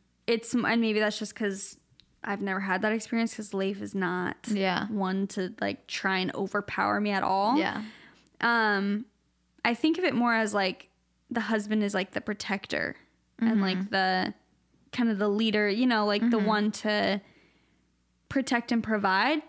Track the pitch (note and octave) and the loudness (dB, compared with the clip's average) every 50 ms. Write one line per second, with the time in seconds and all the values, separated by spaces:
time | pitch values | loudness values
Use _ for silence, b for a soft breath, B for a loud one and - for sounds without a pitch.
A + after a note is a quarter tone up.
0 | _ _ _ _ _ - A#3+ A3+ A#3 - - A#3+ G#3+ A3+ A3 A#3 A3+ A3 G#3+ G#3+ | _ _ _ _ _ -2 -2 -2 0 0 0 0 2 2 2 2 2 2 2 2
1 | G#3+ G#3 G#3 - G#3+ G3+ - - A3+ G3+ F#3+ G3 - - - - _ _ _ _ | 0 0 -2 -4 -6 -8 -6 -4 -2 -2 -2 -4 -8 -10 -12 -14 _ _ _ _
2 | _ _ _ _ - G3 G3+ G3+ G3+ G3 F#3+ F#3+ G3 G3 F#3 F#3 G#3 G#3+ A3 A3+ | _ _ _ _ -8 -6 -6 -4 -4 -4 -4 -2 -2 -2 -2 0 0 0 0 -2
3 | G#3+ - - A#3 A#3 A3+ - - G#3+ - - F#3+ F#3+ F#3+ G3 G3 G#3 G3+ - G3 | -2 -2 -2 0 0 -2 -4 -6 -10 -6 -4 -2 -2 -2 -2 -4 -8 -6 -4 -2
4 | F#3 E3+ F3+ F3+ F3+ - - - - - G#3+ G3+ F#3+ F#3 F3+ - - G#3 G#3+ G3+ | -2 -2 -2 -2 -2 -4 -6 -6 -6 -4 -2 0 2 2 0 0 -2 -2 -2 -2
5 | F#3+ F#3 F#3+ F#3+ G3 F#3+ - G#3 F#3 F3+ - - G3+ G3+ - - - - - - | 0 0 0 0 -2 -2 -2 -4 -4 -4 -4 -4 -4 -4 -4 -4 -8 -10 -8 -4
6 | - F#3+ F#3+ F#3 F#3 F3+ - - G3 F#3 - G3+ G3 - - - G3 G3+ G#3 G#3 | -2 0 0 0 0 -2 -2 -4 -4 -2 -2 -4 -4 -4 -2 -2 0 2 2 2
7 | G#3 G#3 G3+ F#3+ - - F#3+ G3 G3 G#3+ B3+ D4+ E4 - - - G#3+ A3 B B | 0 0 0 0 0 2 2 2 2 2 2 2 2 0 -2 -6 -8 -10 B B
8 | B B B B B B _ - - A#3 A#3 A#3 A3 G#3+ G#3 G3 G3 G3+ G3+ G#3 | B B B B B B _ -2 0 2 2 4 4 2 2 2 2 0 0 -2
9 | B3 - _ _ _ _ _ _ _ _ _ _ - A#3 A#3+ - - D#4 E4 E4+ | -4 -8 _ _ _ _ _ _ _ _ _ _ -2 -2 0 2 2 2 2 2
10 | F4+ D#4+ - A3+ A#3+ A#3+ A3+ A3+ A3 G#3 G#3 G3+ F#3+ F#3 - - - _ _ _ | 2 0 2 2 2 2 2 2 2 0 0 0 0 0 -2 -4 -12 _ _ _
11 | _ _ _ _ _ - A#3 A#3 G#3+ G#3 A3+ G#3+ G3+ G#3 G#3+ G#3+ G#3 G3+ G#3 F#3+ | _ _ _ _ _ -6 -4 -4 -2 0 0 0 0 0 0 2 2 2 0 -2
12 | F#3+ - - G#3 - - G#3 G3+ - - G3 G3 - - - - D#2+ - - - | -2 -2 -4 -8 -6 -6 -6 -6 -4 -4 -4 -4 -4 -4 -4 -4 -2 -4 -6 -10
13 | - _ _ _ _ _ _ - A3+ A3+ A3+ G#3 G3 F#3+ F#3+ F#3 F#3+ G3+ G3+ F#3+ | -16 _ _ _ _ _ _ -2 0 2 2 2 2 0 0 -2 -4 -2 -2 0
14 | F#3+ F#3 F#3 F#3 F#3 - G3+ - _ _ _ _ _ _ _ _ _ _ - - | 2 2 2 0 0 -2 -4 -8 _ _ _ _ _ _ _ _ _ _ -2 0
15 | A#3+ A#3 G#3+ F#3+ G#3 G#3 G3+ G#3+ A3+ A3 G#3 G#3+ G#3+ G#3 G3 A3+ B3+ B3+ A#3 G#3+ | 2 2 2 2 2 2 2 2 2 2 2 2 2 2 2 2 2 2 2 2
16 | G#3 G#3 G3+ G#3 A3 A#3+ A#3 A3 G3 G#3+ G#3+ G#3 G#3 G#3+ G#3 - - G#3+ G#3 G#3 | 2 2 2 2 2 2 2 2 2 2 2 2 2 0 -2 -2 -2 0 0 2
17 | G3+ G3 G3 G3+ - b b b b b b b b b b b b b _ _ | 2 2 0 -2 -4 b b b b b b b b b b b b b _ _
18 | _ _ _ _ _ - - C4+ B3+ - C4 A#3 A#3 - B3 A#3 G#3+ G#3+ A3 G#3 | _ _ _ _ _ -4 -2 -2 0 2 0 0 0 0 0 0 0 0 0 0
19 | G3+ G3 F#3 F#3+ G#3+ C4 D#4 D4+ - | 2 2 2 4 4 2 2 0 -2